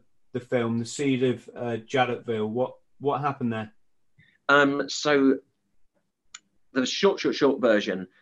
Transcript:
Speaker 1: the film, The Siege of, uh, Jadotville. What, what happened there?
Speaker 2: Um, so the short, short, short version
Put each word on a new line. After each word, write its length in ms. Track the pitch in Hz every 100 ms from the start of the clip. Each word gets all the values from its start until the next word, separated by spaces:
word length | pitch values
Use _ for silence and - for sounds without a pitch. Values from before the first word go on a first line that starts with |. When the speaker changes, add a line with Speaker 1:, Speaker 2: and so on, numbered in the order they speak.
| _ _ _
Speaker 1:
the 60 | 123
film, 400 | - 123 117 117
The 60 | 117
Siege 380 | - 139 127
of, 260 | 127 113 - -
uh, 220 | 120 110 -
Jadotville. 640 | 131 120 117 120 110 107
What, 260 | 117 127 - _ -
what 220 | 139 139
happened 320 | 143 135 120
there? 180 | 110 110 _ _ _ _ _ _ _ -
Speaker 2:
Um, 400 | 143 139 143 139
so 480 | - 151 143 135 - _ _ _ _ _ _ _ _ _ - _ _ _
the 120 | 131 123
short, 340 | - 196 -
short, 160 | 147 -
short 260 | 139 -
version 460 | 120 104 101 92 92 _